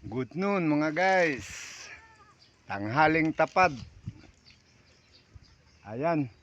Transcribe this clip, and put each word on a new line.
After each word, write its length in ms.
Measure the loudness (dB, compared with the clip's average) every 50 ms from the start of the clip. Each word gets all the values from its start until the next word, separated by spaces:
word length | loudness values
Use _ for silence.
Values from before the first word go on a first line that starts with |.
| -12 -6
Good 320 | -6 -6 -6 -6 -4 -4
noon, 320 | -2 0 0 0 2 2
mga 240 | 2 2 0 0 0
guys. 480 | 0 2 4 4 4 4 2 0 -4 -8 -12 -14 -14 -14 -16 -16 -18 -18 -20 -20 -20 -20 -20 -20 -20 -20 -20 -20 _ -20 _ _ _ _
Tanghaling 640 | -10 -8 -6 -6 -2 4 4 4 6 4 2 2 0 2
tapad. 400 | 0 0 0 4 2 2 2 2 -4 -12 -16 -20 -16 -16 -16 -16 -16 -20 -20 _ _ _ -20 -20 _ _ _ _ _ _ _ _ _ _ _ _ -20 _ _ _ -20 -20 _ -20 _ _ _ _ _ -16
Ayan. 480 | -12 -8 -4 -2 0 0 0 -2 -4 -8 _